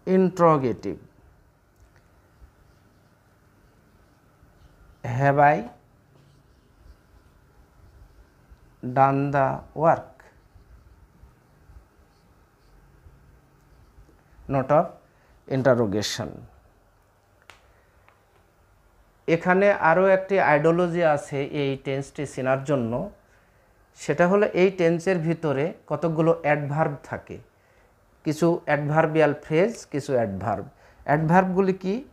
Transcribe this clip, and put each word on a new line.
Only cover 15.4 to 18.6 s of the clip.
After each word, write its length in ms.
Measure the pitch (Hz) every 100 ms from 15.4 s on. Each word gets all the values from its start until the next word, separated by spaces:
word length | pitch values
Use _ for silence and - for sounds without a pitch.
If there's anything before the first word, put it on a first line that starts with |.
| - 135
ইন্টারোগেশন। 720 | 120 117 113 104 101 - 76 - 117 _ _ _ _ _ _ _ _ _ - - _ _ _ _ _ _ _ _ _ _